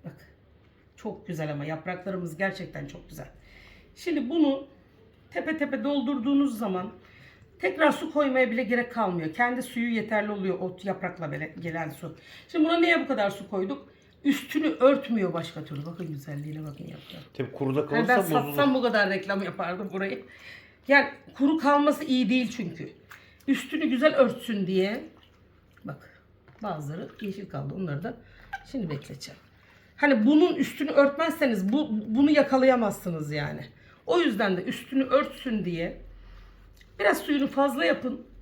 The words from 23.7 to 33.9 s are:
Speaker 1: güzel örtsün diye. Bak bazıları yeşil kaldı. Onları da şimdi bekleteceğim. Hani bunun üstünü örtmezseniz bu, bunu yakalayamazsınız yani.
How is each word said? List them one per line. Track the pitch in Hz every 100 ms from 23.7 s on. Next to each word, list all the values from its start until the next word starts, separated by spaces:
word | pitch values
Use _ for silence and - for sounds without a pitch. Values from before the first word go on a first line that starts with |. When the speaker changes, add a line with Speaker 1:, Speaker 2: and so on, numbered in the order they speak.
| 311 294
Speaker 1:
güzel | 247 311
örtsün | 277 240 - - 208 180
diye. | 190 196 247 311 - _ _ _ _ _ _
Bak | - 135 - - _ _ _ -
bazıları | 214 156 143 165 269 -
yeşil | 208 190 185
kaldı. | 170 139 170
Onları | 180 143
da | 214 - - - - 784 807
şimdi | 269 175
bekleteceğim. | 143 - 139 - - _ _ _ _ _ -
Hani | 285 240 220
bunun | 311 359 -
üstünü | - - 294
örtmezseniz | - 277 277 330 311 277 208 190
bu, | 277 294 214 214
bunu | 220 294
yakalayamazsınız | 294 277 262 262 247 233 - 180 160 147
yani. | 147 151 151 - - -